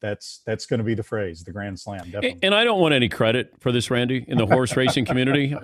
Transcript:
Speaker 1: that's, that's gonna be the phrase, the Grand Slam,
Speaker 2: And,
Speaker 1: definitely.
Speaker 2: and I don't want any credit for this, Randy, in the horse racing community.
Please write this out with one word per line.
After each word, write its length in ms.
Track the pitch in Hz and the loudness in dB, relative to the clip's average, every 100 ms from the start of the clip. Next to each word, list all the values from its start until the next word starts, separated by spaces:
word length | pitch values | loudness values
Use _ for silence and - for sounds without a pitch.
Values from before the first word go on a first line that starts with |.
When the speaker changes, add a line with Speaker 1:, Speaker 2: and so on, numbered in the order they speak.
Speaker 1:
that's, 400 | 107 104 - - - | -8 -8 -12 -12 -8
that's 200 | 110 - | -6 -4
gonna 180 | 113 | -2
be 120 | 110 110 | -2 -4
the 80 | |
phrase, 420 | 107 110 95 82 87 | -4 -6 -6 -10 -14
the 60 | |
Grand 280 | 92 101 92 | -12 -10 -10
Slam, 220 | - 98 | -12 -12
Speaker 2:
And, 100 | 87 | -10
Speaker 1:
definitely. 280 | 95 127 87 | -6 -6 -2
Speaker 2:
and 120 | 190 | 0
I 120 | 208 240 | 2 2
don't 160 | 202 | 4
want 120 | 160 | 4
any 140 | 139 120 | 4 2
credit 460 | - 113 123 - _ | 2 2 2 -2 _
for 120 | 131 | -2
this, 180 | 123 - | 0 0
Randy, 360 | 120 123 131 120 | 0 0 -2 -2
in 100 | 123 | 0
the 80 | 107 | 4
horse 300 | 131 123 - | 4 4 2
racing 300 | 131 143 113 | 2 2 0
community. 500 | 127 127 143 139 143 | 2 2 2 0 -4